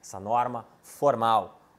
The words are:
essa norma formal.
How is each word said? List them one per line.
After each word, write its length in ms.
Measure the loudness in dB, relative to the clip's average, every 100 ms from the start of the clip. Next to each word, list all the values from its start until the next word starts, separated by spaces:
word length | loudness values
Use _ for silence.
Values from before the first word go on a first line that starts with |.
essa 200 | -16 -12
norma 460 | -2 0 0 -6 -12 _
formal. 800 | -20 0 0 2 2 2 0 -14 _